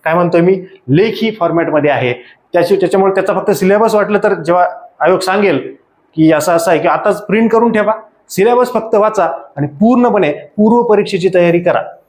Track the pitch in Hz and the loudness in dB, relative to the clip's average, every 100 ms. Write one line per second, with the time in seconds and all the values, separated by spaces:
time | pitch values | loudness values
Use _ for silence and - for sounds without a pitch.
0 | 160 170 170 170 175 190 - - - 147 | 0 0 2 2 2 0 -4 -18 0 2
1 | 226 220 226 214 170 165 160 151 147 127 | 2 -2 -6 -2 -2 -2 -2 0 0 0
2 | 123 120 - _ _ 175 170 196 185 190 | -2 -6 -12 _ _ -2 0 0 0 2
3 | 190 190 190 190 190 196 185 208 220 208 | 0 0 -2 -2 -2 0 2 2 2 0
4 | 196 208 208 185 156 175 175 - - _ | 0 0 0 -2 0 0 0 -4 -20 _
5 | 151 180 185 202 202 139 - - _ _ | 0 0 0 0 0 0 -6 -18 _ _
6 | _ - 160 151 165 170 190 160 160 156 | _ 0 2 2 0 0 0 0 0 0
7 | 208 190 - 208 226 220 233 214 202 220 | -2 -4 -2 0 2 2 2 0 -2 -4
8 | - _ _ - 214 247 247 226 - 214 | -10 _ _ -2 2 2 0 -4 -2 0
9 | 214 208 165 - - - 143 143 220 247 | 0 0 -2 -4 -14 -8 -8 0 2 2
10 | 240 208 156 147 - - 214 240 233 208 | 2 2 -2 -4 -10 -2 2 2 2 0
11 | 208 190 180 180 175 170 175 160 - - | 0 -2 0 2 2 2 0 -2 -6 -16